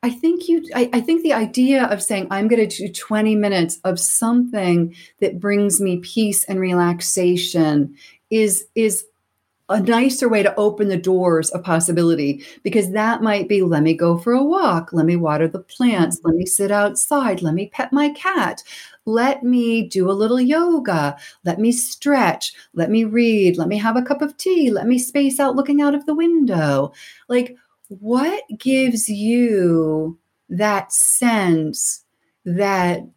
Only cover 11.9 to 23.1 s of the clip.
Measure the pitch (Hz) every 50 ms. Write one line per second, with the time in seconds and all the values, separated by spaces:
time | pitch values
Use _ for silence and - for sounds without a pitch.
11.9 | 170 170 170 170 165 160 147 139 143 143 - - - - _ - - 220 196 180
12.9 | 185 220 214 226 233 - 214 220 208 202 185 - 208 196 185 175 165 147 151 160
13.9 | 165 165 170 170 170 170 170 240 240 254 277 294 330 381 359 262 180 170 165 -
14.9 | - 170 160 165 175 175 170 156 151 151 160 165 - 180 170 _ - - 254 240
15.9 | 220 185 165 156 165 - - 165 160 170 180 185 - - 202 196 202 208 208 202
16.9 | 202 - - - 294 285 269 233 190 170 175 160 156 175 202 208 _ - 254 254
17.9 | 262 277 294 294 294 294 - 370 381 370 208 - - - - - - - - -
18.9 | - _ _ - 220 226 240 262 277 - - 247 247 247 240 226 226 226 202 170
19.9 | - 190 185 185 196 196 214 220 240 254 254 247 294 320 339 349 339 302 254 226
20.9 | 180 160 147 143 143 - - - - _ _ 175 165 180 214 233 240 240 - -
21.9 | - - - 285 285 262 226 175 - - - - - - - _ _ 170 165 -
22.9 | 208 226 226 214